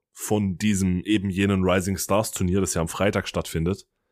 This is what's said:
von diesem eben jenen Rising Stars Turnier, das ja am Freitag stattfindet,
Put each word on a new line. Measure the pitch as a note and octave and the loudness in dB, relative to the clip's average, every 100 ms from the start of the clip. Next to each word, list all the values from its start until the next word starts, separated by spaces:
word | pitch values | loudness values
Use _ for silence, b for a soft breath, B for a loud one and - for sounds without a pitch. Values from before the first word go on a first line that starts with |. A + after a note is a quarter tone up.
| _ | _
von | - - G#2+ G2 E2 | -12 -2 0 0 0
diesem | G#2+ F#2+ F#2+ F2+ | 0 2 2 0
eben | F#2+ G#2+ G2 | 0 0 0
jenen | F#2 G2+ G2 | 0 2 4
Rising | F#2 F#2 F#2 F#2 | 4 2 0 -4
Stars | - G2 A2+ | 0 0 0
Turnier, | - F#2 F#2+ | -2 0 0
das | F#2 | 0
ja | E2+ | -2
am | E2 | -4
Freitag | - G2 G2+ - | 0 0 0 -4
stattfindet, | F2 - E2 E2 G2 - _ _ | -6 -4 -2 -2 -4 -8 _ _